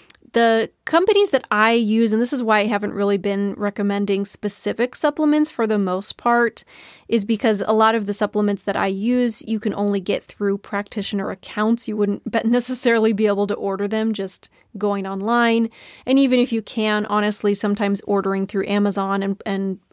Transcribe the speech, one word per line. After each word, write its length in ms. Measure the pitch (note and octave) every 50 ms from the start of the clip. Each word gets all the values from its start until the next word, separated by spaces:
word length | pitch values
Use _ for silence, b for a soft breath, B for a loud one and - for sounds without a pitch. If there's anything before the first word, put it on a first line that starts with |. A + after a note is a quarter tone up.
| B B B B _ - -
The 380 | A#3 A#3 A3+ A3+ A3+ A3+ - - _ _
companies 460 | - - E4+ F#4 G#4 G4+ G4+ G4+ G4
that 160 | - B3 - -
I 220 | G#3+ G#3 G#3+ A3+ A#3
use, 380 | A#3+ A#3 G#3 A3 A3+ A#3 A3
and 100 | G#3+ A3
this 120 | A#3+ A#3+ D4
is 100 | B3 A#3+
why 160 | A3 G#3+ G#3
I 60 | G3+
haven't 280 | G#3+ A3 G3+ G#3 G#3 -
really 240 | G3 G3+ G3+ G3+
been 360 | F#3+ F#3+ G3+ G3 G3 G3+ G3+ -
recommending 720 | - G#3 G3+ G3+ - G3+ G3+ G3+ G3+ G3+ G3+ G3 G3 G3+
specific 680 | - - - - G#3 - - - G#3 G#3 - A#3+ B3+ -
supplements 540 | - - D4 D4 - D#4 D4 D4 D4+ D4+ -
for 180 | - - A3+
the 100 | G#3+ G#3+
most 400 | G#3 G3 F#3 F3+ F#3+ G3 - -
part, 480 | - - B3 A#3+ A#3+ A#3 A3+ - - - B B B B B B B B
is 160 | B - A3+ G3
because 380 | G#3+ A3+ G#3 - A3+ G#3+ F#3+
a 100 | G3+ -
lot 240 | A3 A3 A3 A3 A3+
of 120 | A#3 G#3
the 60 | G3 G3
supplements 500 | - G#3+ G#3 - G#3 G#3 G#3 G3+ G3 -
that 120 | - F#3+
I 120 | - G3
use, 540 | G3 G3 F#3+ G#3 A#3+ B3 B3 B3 A#3+ G#3+ - -
you 120 | - A3+ G#3
can 140 | - A3 -
only 260 | - G#3 G#3 G3+ G3
get 220 | F3+ G3+ G3+ - -
through 340 | - - _ G#3 G3+ G3
practitioner 720 | G3+ - - - G3+ G3+ - - A3 G3 - - G3 G3 G3
accounts. 580 | F#3 - - - - G#3 G#3+ A3 A#3 A#3 -
You 80 | - G#3
wouldn't 340 | G#3 G#3 G3+ G3+ - - G3+
be-, 120 | - A#3 -
necessarily 720 | A3+ A#3+ B3 A#3+ - B3+ - - A#3+ A#3 A3+ A3 A3+ A3
be 140 | G3 A3
able 200 | G#3 G3+ G3 G3+
to 60 | G3 G#3
order 340 | - - G3 F#3+ F#3+ G3+
them 240 | G3 A3 A3 A3 A3+
just 380 | G#3+ G#3 G3 F#3 - - - b b b b b -
going 300 | F#3+ G#3 G3+ G3+ G3 F#3+
online. 640 | F#3+ G3 G3 G3 A3 A#3+ A#3+ A#3 A#3 A3+ A#3 A3+ A3+ B B B B B B B
And 140 | - C4 C4+
even 200 | C#4 B3+ B3+ B3
if 120 | B3 B3
you 100 | A3+ A3+
can, 440 | G#3 - - A#3 G#3+ G#3+ G#3+ A3+ G#3
honestly, 480 | - G#3 G#3 G#3 G#3+ G#3 - - G3+ G3+
sometimes 480 | F#3+ - G3+ G3+ G3+ G#3 G3+ G3+ G3
ordering 460 | - - G#3 G3 F#3+ G3 F#3+ F#3+ G3
through 200 | G3 - G3 -
Amazon 560 | - G3 G#3 G#3 G3+ F#3+ G3+ G3 F#3+ G3 G3 G3
and, 180 | G3 G3 - -
and 340 | G#3+ G3 G3 G3 F#3+ F#3+ - _ _